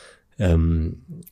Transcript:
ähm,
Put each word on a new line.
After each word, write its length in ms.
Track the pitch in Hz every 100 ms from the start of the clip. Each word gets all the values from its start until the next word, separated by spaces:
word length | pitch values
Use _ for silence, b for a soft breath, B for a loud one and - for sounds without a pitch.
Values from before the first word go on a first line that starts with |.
| b b b -
ähm, 640 | 95 82 82 82 82 - - - -